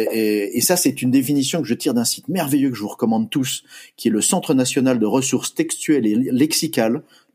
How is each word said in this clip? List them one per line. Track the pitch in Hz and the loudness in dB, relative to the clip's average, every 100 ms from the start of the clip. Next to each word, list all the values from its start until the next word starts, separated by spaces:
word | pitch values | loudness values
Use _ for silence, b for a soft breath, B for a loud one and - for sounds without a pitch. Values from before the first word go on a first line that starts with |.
| 110 | 2
et, | 113 107 104 101 120 | 0 0 0 0 -2
et | |
ça, | 120 175 | 0 2
c'est | 139 127 | 0 0
une | 127 | 2
définition | 135 135 143 135 175 | 2 2 0 0 -2
que | 110 | -2
je | 120 | -2
tire | 147 | 0
d'un | 120 117 | 0 0
site | - - | -4 -4
merveilleux | 185 147 143 135 | -4 0 2 2
que | 110 | -2
je | |
vous | 104 | -8
recommande | - 113 113 110 | -2 0 0 0
tous, | 147 127 - B B B - | -2 -4 -6 B B B -4
qui | 117 | -2
est | |
le | 107 | 0
Centre | - 185 - 135 | 0 0 2 0
national | 127 143 131 123 | 2 2 2 2
de | 107 | 2
ressources | 131 131 123 - | 0 0 -2 -2
textuelles | - 151 - - 143 107 | -4 -4 -4 0 2 2
et | 107 | 0
lexicales, | 131 123 156 - 107 127 113 139 b b b | 0 2 2 2 -2 0 0 0 b b b